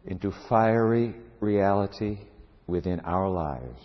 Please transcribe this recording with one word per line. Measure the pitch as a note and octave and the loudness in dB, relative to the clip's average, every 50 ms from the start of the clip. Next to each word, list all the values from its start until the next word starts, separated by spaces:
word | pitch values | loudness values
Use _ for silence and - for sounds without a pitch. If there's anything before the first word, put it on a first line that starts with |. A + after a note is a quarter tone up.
| _ | _
into | F#2+ F#2 F#2 - G2 F#2 - - - | -8 -8 -4 -4 -4 -6 -6 -4 2
fiery | B2 A2 A2+ A2 A2+ A#2 A2+ A2+ A#2 A#2 A#2 A2+ G2+ - - - - - | 4 4 6 6 4 4 4 4 4 2 2 0 -4 -10 -18 -20 -8 -4
reality | G#2 G#2+ G#2 G2+ G2 G2 G2 G2+ G2+ G2 - - A2 G#2 G#2 G2+ G#2 - - - - - - - _ | -2 0 2 4 4 4 4 2 0 -2 -4 -4 -4 -4 -4 -6 -12 -18 -20 -20 -20 -20 -20 -16 _
within | - F2 F2 D#2+ F#2 F2+ E2+ | -4 -4 -2 0 -2 -4 -2
our | - E2+ F2 F#2 F#2+ G2 | -2 -2 0 0 0 0
lives | F#2 F2 D#2+ D2+ C#2 B1 B1+ B1 B1 - | 0 -2 -2 -4 -6 -8 -10 -14 -14 -16